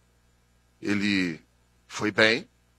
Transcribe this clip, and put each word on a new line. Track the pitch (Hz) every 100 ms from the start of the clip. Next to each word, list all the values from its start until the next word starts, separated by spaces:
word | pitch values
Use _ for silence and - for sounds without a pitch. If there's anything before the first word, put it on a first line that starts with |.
| _ _ _ _ _ _ _ _
ele | - 101 104 98 90 78 - _ _ _ _
foi | - 107
bem, | - 110 120 - _ _